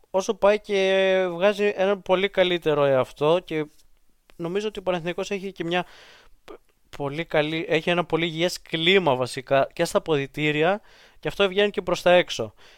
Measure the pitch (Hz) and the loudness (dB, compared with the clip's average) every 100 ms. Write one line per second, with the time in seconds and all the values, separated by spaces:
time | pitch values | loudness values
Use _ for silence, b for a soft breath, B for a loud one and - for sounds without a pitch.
0 | _ 190 190 196 196 214 - 196 190 190 | _ -4 -2 0 2 2 0 0 2 2
1 | 190 185 185 170 202 202 208 202 190 202 | 2 2 0 0 0 2 0 0 0 0
2 | - 185 196 - 180 175 160 147 143 131 | 0 0 2 0 2 0 0 2 4 2
3 | 127 - 147 180 - 156 151 _ _ _ | 0 0 0 2 0 -6 -6 _ _ _
4 | _ _ _ - 170 196 214 208 185 175 | _ _ _ -10 -6 -6 -6 -6 -4 -4
5 | 170 175 190 202 196 180 170 180 B B | -4 -6 -6 -8 -8 -10 -4 -4 B B
6 | B B B - - - _ _ _ - | B B B -20 -20 -20 _ _ _ -10
7 | 139 147 170 160 151 160 - 160 180 175 | -8 -8 -2 -2 0 -4 -2 -2 0 -2
8 | 170 160 170 160 175 - - 165 165 196 | 0 -2 -2 -2 -4 -4 -8 -2 2 4
9 | 160 127 123 135 - 139 131 - 170 202 | 4 2 -2 -6 0 0 0 -2 -2 -2
10 | 170 147 135 - 151 151 165 208 b b | 0 -2 -2 -2 0 2 2 0 b b
11 | b b 156 - 196 190 208 196 180 175 | b b -6 0 0 2 0 -2 -4 0
12 | 180 180 - - 110 b b | 4 4 4 -4 -8 b b